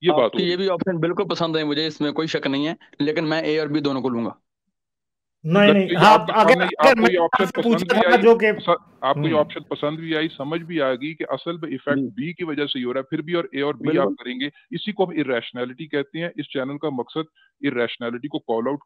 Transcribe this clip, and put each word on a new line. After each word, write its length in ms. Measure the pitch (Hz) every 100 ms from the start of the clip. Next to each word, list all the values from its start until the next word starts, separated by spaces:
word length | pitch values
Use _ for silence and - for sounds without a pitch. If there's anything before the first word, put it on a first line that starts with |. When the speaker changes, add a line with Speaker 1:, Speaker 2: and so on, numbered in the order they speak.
Speaker 1:
ये 80 | 165
बात 120 | 151
Speaker 2:
आपकी 140 | 113 -
Speaker 1:
होगी। 120 | 180
Speaker 2:
ये 60 | 180
भी 100 | 190
option 280 | 170 190 170
बिल्कुल 260 | 170 180 185
पसंद 300 | 170 165 160
है 60 | 151
मुझे, 220 | 147 156
इसमें 260 | 156 147
कोई 140 | 151 160
शक 180 | 156 139
नहीं 180 | 135 151
है, 120 | 170 - -
लेकिन 220 | 147 156 156
मैं 180 | 160
ए 140 | 151 156
और 80 | 151
बी 120 | 151
दोनों 200 | 143 135
को 80 | 131
लूंगा। 280 | 117 113 - _ _ _ _ _ _ _ _ _ _ 156
Speaker 3:
नहीं, 220 | 185 202
Speaker 1:
जब 60 |
Speaker 3:
नहीं, 140 | 202 180
Speaker 1:
ये 80 | 170
Speaker 3:
हाँ, 180 | 190
Speaker 1:
आपको 200 | 214 190
Speaker 3:
अगर, 180 | 208 214
Speaker 1:
सामने, 140 | 180 -
Speaker 3:
अगर 240 | 147 156
Speaker 1:
आपको 0 |
ये 140 | 233
Speaker 3:
मैंने 140 | 226 180
Speaker 1:
ऑप्शन 260 | 170 -
Speaker 3:
आपसे 80 | 190
Speaker 1:
पसंद 200 | - 233
Speaker 3:
पूछा 220 | 226 175 202
Speaker 1:
भी 60 |
Speaker 3:
था 80 | 262
Speaker 1:
आई, 80 | 247
Speaker 3:
जो 160 | 220 226
कि 160 | 220 202
Speaker 1:
स-, 160 | - 170 - _
आपको 180 | 131 143
ये 60 | 151
Speaker 3:
हम्म। 100 | 156
Speaker 1:
option 260 | 147 - -
पसंद 280 | 139 147 160
भी 140 | 165 156
आई, 120 | 160
समझ 300 | - 139 170
भी 180 | 165 165
आ 120 | 135
गई 200 | 127 147
कि 100 | 160 160
असल 260 | 135 170 170
में 60 | 156
effect 300 | 135 - 139
Speaker 2:
जी। 60 | 131
Speaker 1:
B 200 | 101 151
की 120 | 175 170
वजह 200 | 147 143
से 140 | 135
ही 40 |
हो 80 | 123
रहा 80 | 127
है, 80 | 131
फिर 120 | 156
भी 120 | 156 170
और 140 | -
ए 100 | 135
और 120 | 139 117
B 120 | 123
आप 80 | 151
Speaker 2:
बिल्कुल। 180 | 135 -
Speaker 1:
करेंगे, 340 | 123 127 143 - _
इसी 200 | 170 214
को 140 | 202 180
हम 80 | 156
irrationality 680 | 135 120 - 123 127 127 156
कहते 320 | 143 139 160
हैं। 120 | 170 -
इस 60 | 143
चैनल 300 | 139 131 143
का 60 | 156
मकसद 340 | 131 117 160 156 _ _ _
irrationality 640 | 143 123 117 - 117 120 143
को 120 | 151 -
call 220 | 113 120
out 120 | 143